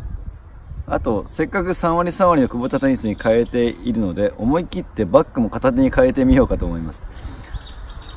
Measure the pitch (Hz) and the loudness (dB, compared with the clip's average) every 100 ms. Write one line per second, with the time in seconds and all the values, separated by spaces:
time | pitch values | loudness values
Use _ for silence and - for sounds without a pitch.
0 | - - - - - - - - - - | -10 -10 -12 -14 -18 -20 -14 -12 -6 -4
1 | - 107 - - 160 196 180 175 175 165 | -2 -2 -4 -4 -4 -2 -2 -2 0 2
2 | 175 160 180 165 120 120 123 139 135 127 | 0 4 4 6 4 0 -2 0 0 0
3 | 110 98 117 113 120 123 120 - 123 113 | -2 0 2 4 4 2 0 0 -4 -2
4 | 101 85 101 - 113 156 175 185 - - | -2 0 -2 0 0 0 -2 -8 -6 -4
5 | 98 131 160 - 110 117 127 127 131 - | 4 4 4 0 -2 0 0 2 2 4
6 | 127 - 254 262 - 92 90 85 80 - | 2 4 4 4 4 0 -4 -6 -8 -12
7 | - - - - - - - - - - | -14 -14 -14 -14 -14 -14 -14 -16 -16 -16
8 | - | -16